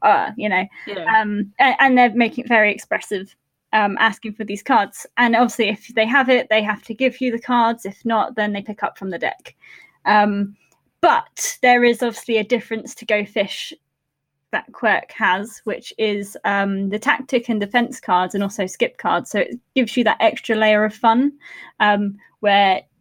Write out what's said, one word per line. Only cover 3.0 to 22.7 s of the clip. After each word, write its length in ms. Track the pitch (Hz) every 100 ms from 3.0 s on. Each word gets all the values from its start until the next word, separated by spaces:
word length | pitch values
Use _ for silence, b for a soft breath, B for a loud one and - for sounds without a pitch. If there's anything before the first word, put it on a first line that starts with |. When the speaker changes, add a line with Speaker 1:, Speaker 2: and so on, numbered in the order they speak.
| - 196 190 _ _ _ -
Speaker 1:
um, 240 | 214 202 202
asking 340 | 226 208 220
for 100 | 208
these 180 | 208 202
cards. 440 | - 247 196 - - -
And 180 | 240 233
obviously 340 | 247 - 208
if 180 | 208 - 226
they 100 | 220
have 240 | 277 254
it, 200 | 254 254
they 120 | 220
have 220 | 208 208
to 100 | -
give 280 | 214 262 -
you 100 | 254
the 80 | 233
cards. 460 | 240 240 233 233 196
If 180 | - 226
not, 300 | 226 - 247
then 180 | 208
they 80 | 202
pick 220 | 202 208
up 140 | - -
from 120 | 190
the 100 | 170
deck. 360 | - - - _ B B B B -
Um, 500 | 214 208 202 202 - _ _ _ -
but 560 | 349 240 - - - -
there 220 | 247 247
is 200 | 240 233
obviously 340 | 240 220 - 220
a 60 |
difference 500 | 214 240 - 220 - -
to 100 | -
Go 180 | 208 208
Fish 480 | 220 196 - - - _ _ _ _ _ _ -
that 140 | 190 -
Quirk 400 | - 226 190 -
has, 480 | - 208 190 226 -
which 300 | 220 - - -
is, 360 | 220 202 202 -
um, 460 | 196 202 202 196 196
the 80 | 208
tactic 520 | 254 - - 254 247
and 100 | 214
defense 380 | 202 247 240 -
cards 340 | - 180 180
and 100 | 202
also 220 | 196 208 185
skip 320 | - - -
cards. 320 | 190 175 -
So 120 | 208
it 180 | - 240 _ 262
gives 200 | 226 254
you 80 | 220
that 120 | -
extra 360 | 220 - - 220
layer 280 | 214 214
of 100 | 214 -
fun, 380 | 233 233 285 - B B B B
um, 380 | 208 202 202 202 b b
where 420 | 202 202 196